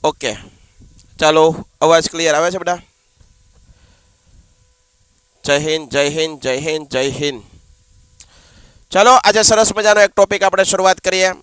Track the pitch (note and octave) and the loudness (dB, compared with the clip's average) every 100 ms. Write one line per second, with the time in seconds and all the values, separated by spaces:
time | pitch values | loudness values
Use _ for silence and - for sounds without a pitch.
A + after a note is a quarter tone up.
0 | D3+ D3+ C3 G#2+ - _ _ _ - _ | -4 -4 -8 -10 -16 _ _ _ -20 _
1 | _ - D#3 D#3 D#3+ D#3+ - _ D#3+ E3 | _ -2 0 4 2 0 -12 _ 2 2
2 | D#3+ E3+ E3 D3 E3+ F#3 F3 F3 - _ | 0 -4 -2 0 -2 -4 -6 -8 -8 _
3 | _ _ _ _ _ _ _ _ _ _ | _ _ _ _ _ _ _ _ _ _
4 | _ _ _ _ _ _ _ _ _ _ | _ _ _ _ _ _ _ _ _ _
5 | _ _ _ _ - C#3+ D3+ D#3+ D3 C#3 | _ _ _ _ -2 -2 -2 -6 -4 -2
6 | C#3+ D3+ D#3+ D3+ C3 B2+ D#3 D#3 D3 C3 | -2 -2 -6 -6 -6 -6 -4 -8 -6 -4
7 | C3+ C3 C#3+ B2+ G#2 - _ _ _ _ | -4 -4 -8 -8 -16 -20 _ _ _ _
8 | _ _ - _ _ _ _ _ _ F#3 | _ _ -20 _ _ _ _ _ _ 2
9 | A3 B3+ - G#3+ G#3+ A3 A3 G#3 G#3+ G#3 | 4 4 4 2 2 2 2 0 0 2
10 | G3+ - G3 G3+ F#3+ F#3+ F#3+ F#3+ F#3 F#3 | 2 2 0 2 -2 0 0 2 0 0
11 | - F#3 F#3 F#3 | -2 -2 -2 -4